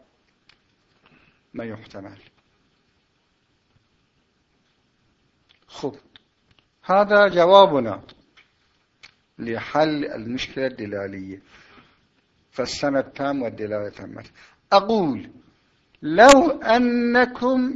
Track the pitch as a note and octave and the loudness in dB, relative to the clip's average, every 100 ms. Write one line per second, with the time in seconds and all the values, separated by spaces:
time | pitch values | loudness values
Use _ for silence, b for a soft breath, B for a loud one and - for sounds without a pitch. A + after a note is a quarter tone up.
0 | _ _ _ _ _ _ _ _ _ _ | _ _ _ _ _ _ _ _ _ _
1 | _ b b b _ B2 A#2 G#2+ - G#2 | _ b b b _ -16 -14 -14 -18 -20
2 | G2 G2+ _ _ _ _ _ _ _ _ | -20 -20 _ _ _ _ _ _ _ _
3 | _ _ _ _ _ _ _ _ _ _ | _ _ _ _ _ _ _ _ _ _
4 | _ _ _ _ _ _ _ _ _ _ | _ _ _ _ _ _ _ _ _ _
5 | _ _ _ _ _ _ _ - C#3+ - | _ _ _ _ _ _ _ -12 -12 -12
6 | _ _ _ _ _ _ _ _ - F#3+ | _ _ _ _ _ _ _ _ -2 0
7 | G3+ G#3 G3+ F3 E3+ G3 G3 C#3+ A2+ G2 | 4 4 4 4 6 8 6 4 -4 -8
8 | - - _ _ _ _ _ _ _ _ | -14 -20 _ _ _ _ _ _ _ _
9 | - _ _ - A#2 A2 - D3 D#3 D3+ | -20 _ _ -14 -10 -10 -6 -2 -2 -2
10 | C#3+ A#2+ A2 B2+ - - C3 B2+ G#2 G2+ | -8 -10 -10 -10 -10 -8 -8 -8 -10 -8
11 | G2 F#2+ F#2+ F#2 b b b b b b | -10 -12 -14 -16 b b b b b b
12 | _ _ _ _ _ - B2 - C#3+ C#3 | _ _ _ _ _ -10 -8 -6 -4 -2
13 | C3+ - C#3 C#3+ A#2 G#2+ G#2+ G#2 G#2 - | -4 -8 -6 -6 -8 -8 -8 -8 -8 -14
14 | F#2+ - - b b b _ G3 G3+ A3 | -18 -18 -20 b b b _ 2 2 -2
15 | E3 A2 - - _ _ _ _ _ _ | -2 -4 -10 -20 _ _ _ _ _ _
16 | D3+ E3+ B3+ C#4 E4 C4+ A3+ A#3 B3 A#3+ | -4 6 8 8 6 -2 0 0 2 0
17 | A#3+ A#3+ B3 B3 A#3+ C4 B3+ | 0 0 0 -2 -2 -2 -2